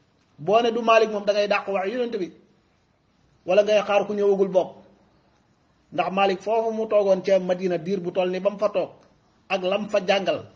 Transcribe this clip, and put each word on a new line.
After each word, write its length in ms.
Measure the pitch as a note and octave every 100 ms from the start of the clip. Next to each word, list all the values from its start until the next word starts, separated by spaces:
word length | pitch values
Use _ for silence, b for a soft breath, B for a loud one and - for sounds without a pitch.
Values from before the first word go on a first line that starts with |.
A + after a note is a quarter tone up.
| _ _ _ -
Boo 220 | D3+ A3
ne 100 | A#3
du 100 | A3+
Malik 300 | A3+ A3+ G#3+
moom 140 | G#3 G3+
da 80 |
ngay 140 | G3+ G#3
dàq 200 | G3+ G3
wax 200 | G3 G3
Yonent 260 | B3 A#3+ A3
bi. 140 | E3 - _ _ _ _ _ _ _ _ _ _ E3+
Wala 180 | G3
ngay 180 | G#3 G#3 G3
xaar 220 | G3+ G3
ku 60 |
ñëwagul 340 | G#3 G3+ F#3+ F#3+
bokk. 260 | F3+ - - - _ _ _ _ _ _ _ _ _ _
Ndax 180 | D3 E3
Malik 300 | F#3+ G3 F#3
foofu 300 | G#3 A3+ A3+
mu 160 | A3 A3
toogoon 340 | G#3 G3 F#3+
ca 180 | F#3 F#3+
Madina 380 | F#3 F3+ F#3 F3
diir 220 | D#3+ G3
bu 120 | F3
toll 180 | F#3+ F#3
ni 80 | F#3
ba 100 | G3+
mu 80 | G3+
fa 120 | G#3
toog, 200 | G3+ D3 - _ _ _ _ -
ak 120 | F#3+
lam 240 | F3+ G3+ G3+
fa 100 | G#3 F#3
jàngal 380 | G3 E3+ C3+ -